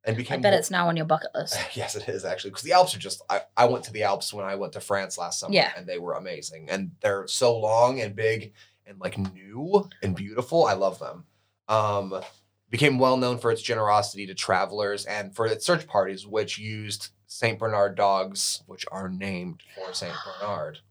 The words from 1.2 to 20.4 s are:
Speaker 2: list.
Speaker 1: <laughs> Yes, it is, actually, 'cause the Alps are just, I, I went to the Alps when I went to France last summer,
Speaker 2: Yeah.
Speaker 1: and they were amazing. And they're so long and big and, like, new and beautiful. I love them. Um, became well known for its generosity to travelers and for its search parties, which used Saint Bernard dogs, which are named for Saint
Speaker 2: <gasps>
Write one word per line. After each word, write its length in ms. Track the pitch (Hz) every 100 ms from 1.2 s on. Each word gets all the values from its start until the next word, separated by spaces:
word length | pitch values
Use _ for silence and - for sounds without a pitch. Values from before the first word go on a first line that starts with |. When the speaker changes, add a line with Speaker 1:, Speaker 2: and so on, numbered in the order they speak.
| -
Speaker 2:
list. 240 | - 156 - -
Speaker 1:
<laughs> 60 |
Yes, 220 | 117 - 104
it 120 | 113
is, 160 | 98
actually, 280 | 92 92 101
'cause 100 | 101
the 100 | 135
Alps 220 | 180 180
are 40 | 107
just, 220 | 98 - -
I, 120 | 98 - -
I 80 |
went 180 | 123 123 -
to 60 |
the 120 | 107
Alps 280 | 104 98 -
when 140 | 104 95
I 80 |
went 200 | 98 92
to 60 | 101
France 380 | - 98 95 -
last 220 | 170 -
summer, 120 | -
Speaker 2:
Yeah. 200 | 196 - -
Speaker 1:
and 80 |
they 140 | 90 90
were 140 | 87
amazing. 560 | 69 90 80 - 80 76
And 220 | 95 92 -
they're 260 | 107 98 92
so 320 | - 123 117
long 420 | 107 113 139 131
and 140 | 107
big 380 | 101 110 113 - _ - _ -
and, 140 | 98
like, 180 | 95 98
new 720 | 95 92 98 113 160 202 190 -
and 100 | 101
beautiful. 500 | 87 101 113 120 165
I 100 | 139
love 260 | 95 98 90
them. 240 | 71 - - _ _ _ -
Um, 560 | 110 107 101 95 92 - _ _ _ _
became 300 | - 143 127
well 160 | 131 127
known 220 | 123 120
for 120 | 117
its 120 | 113
generosity 640 | - 113 107 104 104 98 98
to 60 |
travelers 720 | 92 - 92 95 104 101 101 -
and 280 | 104 98
for 100 | 107
its 220 | 113 110 -
search 220 | 170 -
parties, 360 | 104 95 95
which 320 | 104 107 104 -
used 520 | 107 107 107 104 - _ _
Saint 320 | - 117 110
Bernard 380 | 113 107 101 92
dogs, 680 | 101 98 95 98 - - -
which 200 | 95 -
are 160 | 95 95
named 560 | 92 98 90 90 82 -
for 180 | - 92
Saint 220 | - 87 85 -
Speaker 2:
<gasps> 120 | -